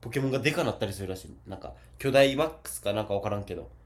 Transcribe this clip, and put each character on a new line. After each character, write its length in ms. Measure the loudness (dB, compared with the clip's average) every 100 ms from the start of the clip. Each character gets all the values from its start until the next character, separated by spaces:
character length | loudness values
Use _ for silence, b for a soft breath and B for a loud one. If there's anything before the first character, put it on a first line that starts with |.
ポ 80 | -4
ケ 120 | -2
モ 80 | 0
ン 20 |
が 80 | 2
で 140 | 2
か 100 | 2
な 80 | 0
っ 80 | 0
た 80 | -4
り 60 |
す 100 | -4
る 60 | -6
ら 80 | -8
し 80 |
い。 100 | -10 -18 -14
な 80 | -14
ん 40 |
か、 140 | -12 -16 b -6
巨 140 | 2
大 240 | 6 6 6
マ 80 |
ッ 60 | 0 -2
ク 80 | -12
ス 100 | -8
か 120 | -4
な 100 | -2
ん 60 | 0
か 60 |
わ 80 | -2
か 80 | -2
ら 80 | -4
ん 60 |
け 120 | -6 -10
ど。 120 | -10 -18